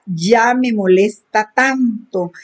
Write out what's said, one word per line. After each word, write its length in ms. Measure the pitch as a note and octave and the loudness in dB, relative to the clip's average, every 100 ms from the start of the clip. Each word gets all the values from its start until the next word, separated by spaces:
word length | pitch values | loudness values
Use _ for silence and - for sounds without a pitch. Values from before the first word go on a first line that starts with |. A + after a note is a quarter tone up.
| - | -8
ya 480 | E3 F3 A3+ A#3 B3+ | -6 0 2 2 0
me 180 | B3+ | -2
molesta 800 | G#3+ F#3+ F#3 G#3 - _ G#3+ G#3+ - | -2 2 2 2 -2 _ -4 -2 -2
tanto 800 | C4+ C4 B3 G#3+ - F#3+ F3 - | 0 0 -2 -4 -8 -8 -8 -12